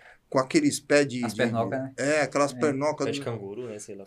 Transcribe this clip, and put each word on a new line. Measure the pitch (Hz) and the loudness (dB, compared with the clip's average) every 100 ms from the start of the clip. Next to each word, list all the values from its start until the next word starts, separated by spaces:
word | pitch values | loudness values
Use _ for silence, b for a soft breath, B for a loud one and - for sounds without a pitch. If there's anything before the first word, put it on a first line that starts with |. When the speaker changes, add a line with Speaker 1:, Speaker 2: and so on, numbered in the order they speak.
| B B _ | B B _
Speaker 1:
Com | 135 | 0
aqueles | 131 170 147 143 | 2 4 4 2
pés | - 147 143 | 2 4 4
de, | 123 | 0
Speaker 2:
As | 120 | -4
Speaker 1:
de, | 98 | 0
Speaker 2:
pernocas, | 120 113 113 135 | 0 0 0 -2
né? | 135 127 | -6 -4
Speaker 1:
é, | 135 151 | 0 2
aquelas | 143 143 139 | 2 2 0
Speaker 2:
É. | 127 | 2
Speaker 1:
pernocas | 151 135 147 147 139 | 0 0 -2 0 -2
Speaker 3:
Pé | |
de | 143 | -2
Speaker 1:
do | |
Speaker 3:
canguru, | 131 110 98 104 123 | -4 -6 -8 -10 -10
né? | 104 | -12
Sei | - | -12
lá. | 98 | -14